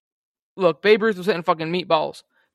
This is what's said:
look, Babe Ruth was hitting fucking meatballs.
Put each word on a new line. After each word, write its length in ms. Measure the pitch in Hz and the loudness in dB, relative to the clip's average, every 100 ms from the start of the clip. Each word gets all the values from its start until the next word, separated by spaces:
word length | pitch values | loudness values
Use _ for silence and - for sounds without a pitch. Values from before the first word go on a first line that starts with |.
| _ _ _ _ _ - | _ _ _ _ _ -2
look, 260 | 180 160 | 0 2
Babe 200 | 202 220 | 2 4
Ruth 140 | 220 185 | 2 -2
was 80 | 180 | -4
hitting 180 | 175 | -2
fucking 240 | 170 160 160 | -2 -2 -4
meatballs. 560 | 180 - 160 147 - _ _ _ | -6 -2 -2 -2 -10 _ _ _